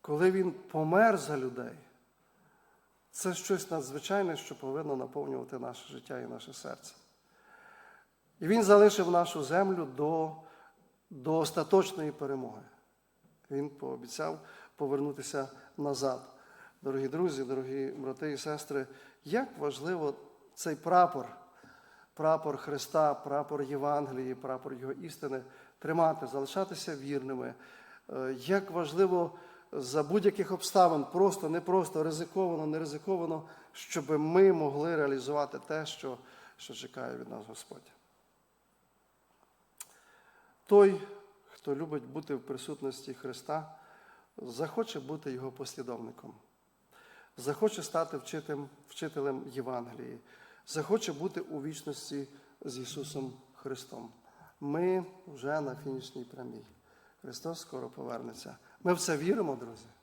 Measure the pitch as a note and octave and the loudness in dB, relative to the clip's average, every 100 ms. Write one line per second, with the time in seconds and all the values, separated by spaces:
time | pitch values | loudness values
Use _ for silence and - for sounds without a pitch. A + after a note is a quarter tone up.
0 | - D3+ F#3 F#3+ F3+ D#3+ - D#3+ D#3 F#3 | -2 2 4 4 0 -2 -6 -2 4 6
1 | A3+ G3 D3 D3 C3 A#2+ A#2+ - - _ | 6 6 0 -4 -4 -6 -10 -12 -20 _
2 | _ _ _ _ _ _ _ _ _ _ | _ _ _ _ _ _ _ _ _ _
3 | _ - F#3+ F3 - F#3 - D#3+ C3 C#3+ | _ -4 -4 -4 0 -2 0 -6 -4 -8
4 | - G3 F#3 D3+ - C3+ C3 C#3 D3+ C3+ | -2 0 0 -4 -8 -10 -6 -6 -4 -4
5 | C3 C3+ C#3+ C3 B2 C3 B2 A#2+ - C3+ | -4 -6 -4 -6 -6 -8 -8 -10 -16 -18
6 | B2 B2+ A#2+ A#2+ - C3 C#3 C3+ - - | -12 -10 -10 -12 -14 -14 -12 -12 -14 -20
7 | _ _ _ _ _ - - - - - | _ _ _ _ _ -20 -20 -20 -20 -20
8 | _ _ _ _ E3 A3+ G3+ G#3 G#3 G#3 | _ _ _ _ 2 4 10 12 12 8
9 | F3 F3 E3+ D#3+ C#3 E3+ G3 F3+ C#3+ C3 | 4 4 2 -2 0 2 2 0 -2 -2
10 | D3+ E3 D#3+ D#3 - - - _ _ _ | 0 2 0 -6 -18 -20 -20 _ _ _
11 | _ C#3+ B2+ D#3+ D#3 F3 D3+ F#3+ F#3 - | _ -8 0 2 2 0 6 6 6 -2
12 | D3+ C#3+ C#3 C3+ A#2+ A2 - - _ _ | -6 -4 -4 -4 -6 -10 -18 -20 _ _
13 | _ _ _ _ _ C#3 C#3+ C#3+ C3+ B2+ | _ _ _ _ _ -4 -4 -6 -8 -8
14 | A#2+ - D#3 D#3 - - - - C#3 C#3 | -10 -6 -6 -6 -12 -20 -20 -6 -2 0
15 | D3 C#3 B2+ C#3+ C3+ - - - C#3+ C3 | 0 -4 -6 -4 -4 -10 -18 -4 -2 0
16 | C3+ B2+ - - - - - _ C#3 C3+ | 0 0 -8 -20 -20 -20 -20 _ -4 -2
17 | C3+ D3+ F3+ C3+ B2+ C3 C3 C#3 C3+ C#3 | -2 2 0 0 -2 -2 -2 -4 -4 -4
18 | C3 C3 D#3 C#3 D#3 D3+ - C#3 C3 - | -8 -6 -6 -4 -4 -6 -4 -4 -4 -12
19 | - _ D3 G#3+ C4 - D3 B2+ D3+ F3+ | -20 _ -2 -2 -2 -2 -4 -2 -4 0
20 | D3+ C#3+ - - - - E3+ D3 E3+ F3+ | -2 -4 -14 -20 -20 -8 -6 -4 6 8
21 | E3+ D3 A#2 - - - - - - - | 6 4 -8 -14 -20 -20 -20 -20 -20 -20
22 | - - D#3 D#3+ D#3 C#3 - C#3+ - D#3+ | -20 -2 2 2 0 -4 -4 -6 0 4
23 | D3+ C#3+ C#3+ C#3+ C#3+ D3 C3+ C#3+ C#3+ D3 | 4 2 -2 -2 -2 -4 -2 -2 0 0
24 | C#3 B2+ B2+ B2+ C3 B2+ C#3+ B2+ C3 C3+ | -2 -4 -6 -6 -6 -6 -6 -8 -8 -8
25 | E3 - C#3+ C3 C3 - - _ D3+ E3 | -10 -8 -6 -6 -8 -20 -20 _ -2 4
26 | D#3+ D#3 C3 C#3 C3+ G3 F#3+ E3 - D3 | 4 2 -4 -4 -2 -2 -2 -4 -6 -6
27 | C#3 C#3+ C3 C3 B2 A#2 - - - - | -4 -4 -2 -6 -6 -10 -18 -20 -20 -20
28 | - C3 C3 C3 B2 G3 F#3+ E3 D#3 D#3+ | -10 -6 -4 -4 2 2 2 -2 -2 4
29 | F#3+ F3+ E3+ E3 - - - D3 B2+ D3 | 6 6 2 -2 -20 -20 -10 -8 0 0
30 | D3 G3+ G3 G3+ F3+ F#3 - G3 F3 D#3 | 4 4 4 2 -2 -2 2 8 8 6
31 | C3 F3 G3 F#3+ D#3 E3+ E3+ F#3 E3 D#3+ | 2 4 4 4 -2 -2 4 2 4 0
32 | D#3 D#3 E3 G3 F#3 D#3+ D#3 D#3 D#3 D3+ | 0 0 -4 0 0 0 0 -2 -4 -6
33 | F#3+ F#3 E3 D#3 D#3 - - - - E3+ | -2 0 0 -4 -6 -20 -20 -18 -6 -6
34 | C#3 D3+ D#3 F3 G3 E3+ D3+ C#3 D#3+ D#3+ | 2 2 6 10 10 10 2 2 0 2
35 | C#3+ C3+ B2+ D3 C#3+ C#3 - D#3 D3 - | 2 2 0 0 0 -6 -6 -6 -4 -8
36 | C3+ B2 - - - - - A#2 B2 C3 | -10 -10 -14 -20 -20 -20 -16 -14 -12 -10
37 | B2 B2 B2 A#2 A2 D3+ - - - _ | -8 -8 -10 -12 -12 -16 -16 -18 -20 _
38 | _ _ _ _ _ _ _ _ _ _ | _ _ _ _ _ _ _ _ _ _
39 | _ _ _ _ _ _ _ _ - - | _ _ _ _ _ _ _ _ -20 -20
40 | _ - _ _ _ _ - G3+ G3 F#3 | _ -20 _ _ _ _ 6 10 10 6
41 | - - - _ _ - - C#3 D#3+ D3+ | -8 -16 -20 _ _ -12 -6 -4 -4 -6
42 | B2 D3 D3+ C3+ B2+ C3+ - D3 C3+ C3 | -6 -10 -6 -6 -6 -10 -8 -6 -6 -8
43 | - D3+ - - - D#3 D#3 - - - | -14 -10 -10 -10 -4 -6 -6 -18 -20 -20
44 | - - _ - B2 A#2+ D#3 - A3 D3+ | -20 -20 _ -14 -12 -6 -4 -2 -4 -6
45 | C3 D#3 C#3+ B2+ C3 B2+ C3+ - B2 A#2 | -8 -8 -6 -8 -8 -10 -12 -10 -8 -8
46 | A#2 A#2 - - _ _ _ _ _ - | -10 -14 -20 -20 _ _ _ _ _ -20
47 | - - - - D#3+ G#3+ G#3+ G#3 D#3 E3 | -20 -20 -20 -8 -4 0 0 0 -2 -2
48 | D#3+ C#3+ - D#3+ D3+ D3 C#3+ - - - | -2 -6 -8 -8 -6 -8 -8 -16 -20 -10
49 | D#3 D3+ C#3 C3 C3+ B2 B2 B2 A#2+ A#2 | -8 -2 -2 -4 -6 -8 -6 -6 -8 -12
50 | B2 A#2+ - - - - - D#3 D3 A3 | -14 -14 -18 -20 -20 -20 -8 -6 0 0
51 | G3+ C#3+ F#3 - - D#3 C#3+ D3+ - C#3 | 0 -4 -4 -6 -6 -6 -6 -8 -10 -10
52 | - C#3+ C3+ - - _ - B2+ B2+ D3 | -8 -8 -8 -14 -20 _ -10 -8 -8 -8
53 | D3 C#3+ C3 B2 - - C#3 C3 - - | -8 -6 -8 -10 -20 -14 -8 -8 -10 -14
54 | A#2 - - - - _ C#3+ D#3 F3+ F#3 | -14 -18 -20 -20 -20 _ -2 2 4 2
55 | F3 - - C#3 C3+ D#3 C#3 B2+ C#3+ C3 | 0 -12 -18 -8 -2 0 -2 -6 -8 -8
56 | B2+ C#3 A#2+ C3 B2 A2+ - - _ - | -8 -14 -14 -14 -14 -14 -18 -20 _ -20
57 | _ _ C3 B2+ E3 E3 - B2+ A#2+ - | _ _ -16 -10 -8 -10 -10 -10 -10 -10
58 | B2 A#2+ A#2+ A2+ C#3+ C3+ - - F3+ F3 | -8 -8 -10 -12 -16 -18 -20 -2 2 2
59 | - D3+ E3 A3+ E3+ B2+ A#2+ G#2+ A#2 - | 2 0 2 2 0 -4 -8 -14 -20 -20